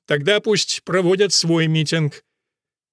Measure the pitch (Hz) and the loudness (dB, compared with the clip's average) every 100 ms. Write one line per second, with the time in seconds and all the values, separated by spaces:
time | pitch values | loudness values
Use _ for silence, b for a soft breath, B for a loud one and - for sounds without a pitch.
0 | - 147 147 208 220 202 - - - 180 | -4 -2 0 0 0 0 -2 -6 -4 0
1 | 175 190 202 - 165 165 160 160 151 165 | 2 2 2 0 0 0 2 0 0 -2
2 | 147 - _ _ _ _ _ _ _ | -2 -6 _ _ _ _ _ _ _